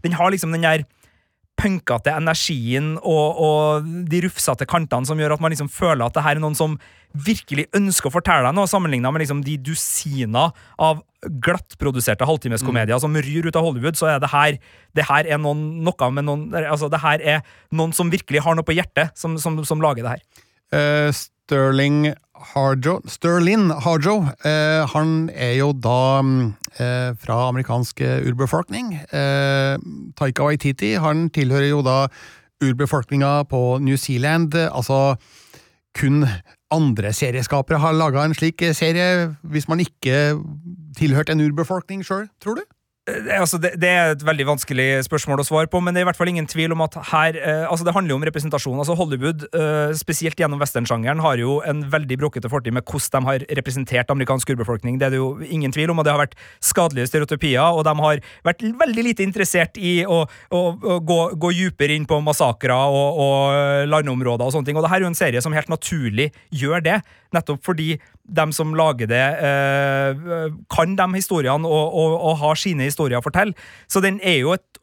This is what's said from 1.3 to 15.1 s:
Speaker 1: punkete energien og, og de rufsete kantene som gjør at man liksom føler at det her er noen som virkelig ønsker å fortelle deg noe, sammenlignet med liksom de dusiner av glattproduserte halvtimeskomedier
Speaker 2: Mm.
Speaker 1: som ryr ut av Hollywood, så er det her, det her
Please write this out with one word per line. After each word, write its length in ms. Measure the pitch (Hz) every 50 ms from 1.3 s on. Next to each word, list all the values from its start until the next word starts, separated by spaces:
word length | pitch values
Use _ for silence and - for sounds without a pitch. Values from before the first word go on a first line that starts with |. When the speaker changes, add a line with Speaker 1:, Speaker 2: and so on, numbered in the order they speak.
| _ _ _ _ _
Speaker 1:
punkete 560 | - - 202 190 170 - - 120 113 - 143 156
energien 840 | 151 160 165 160 - - - 160 127 113 117 127 135 151 156 156 160
og, 400 | - 190 160 156 151 151 - -
og 460 | 160 156 151 151 151 151 151 151 151 160 165 180 180 160
de 100 | 160 180 175
rufsete 400 | 185 - - - - 135 - 135 -
kantene 400 | - 170 160 - 127 123 131 127
som 80 | 156 156 151
gjør 140 | 147 151
at 40 | 147
man 140 | 160 160 160
liksom 160 | 139 147 139 -
føler 320 | - 185 170 156 131 117
at 80 | 120 - 156
det 60 | 147
her 100 | 151 147
er 60 | 151 156
noen 160 | 151 151 -
som 160 | 160 156 151 147 - - - _ _ _ -
virkelig 500 | 147 143 202 226 - - - 143 143 151 - - 202
ønsker 320 | 202 196 180 - - 139
å 20 | 135
fortelle 320 | 175 165 196 170 143 127
deg 120 | 123 156 202
noe, 100 | 202 175
sammenlignet 460 | - 190 175 160 135 123 120 131 147
med 80 | 160 156
liksom 180 | 139 143 143 139
de 80 | 143 151
dusiner 960 | 143 127 147 160 - - - - - - 151 139 135 - 107 113 127 156 165 - - - - _ - 160
av 180 | 160 156 156 - _ _ _ -
glattproduserte 1040 | - 160 127 113 170 175 180 - - - - - 143 131 127 117 - 107 - 127 147
halvtimeskomedier 680 | 160 143 - 127 117 107 - 127 123 117 110 104 117 127
Speaker 2:
Mm. 20 |
Speaker 1:
som 160 | 143 151 151
ryr 300 | 156 139 139 147 165 165 165
ut 80 | -
av 80 | 160 165
Hollywood, 320 | 170 135 120 120 160 160
så 140 | - 165 156 151
er 60 | 135
det 80 | 147 - -
her, 240 | 143 147 151 143 - - - - - _ _ -
det 120 | 151 147
her 160 | -